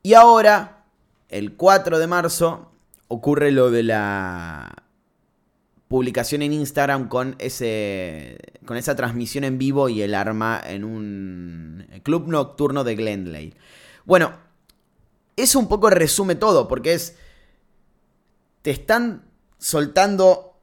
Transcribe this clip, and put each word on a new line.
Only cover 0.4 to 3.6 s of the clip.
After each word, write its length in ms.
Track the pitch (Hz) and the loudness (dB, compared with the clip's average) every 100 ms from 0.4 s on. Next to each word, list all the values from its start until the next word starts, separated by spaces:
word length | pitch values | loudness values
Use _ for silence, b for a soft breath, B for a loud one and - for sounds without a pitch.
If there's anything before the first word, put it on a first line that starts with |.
| 214 208 202 - _ _ _ _ _ | 6 4 -2 -18 _ _ _ _ _
el 260 | 101 104 | -10 -10
cuatro 440 | - 180 196 190 160 | 2 4 4 2 -2
de 80 | 165 | 0
marzo, 640 | 175 165 - 165 - - _ _ _ _ | -2 -2 -2 -2 -2 -16 _ _ _ _
ocurre 440 | 117 139 147 147 | -4 -2 2 2
lo 200 | 135 | 4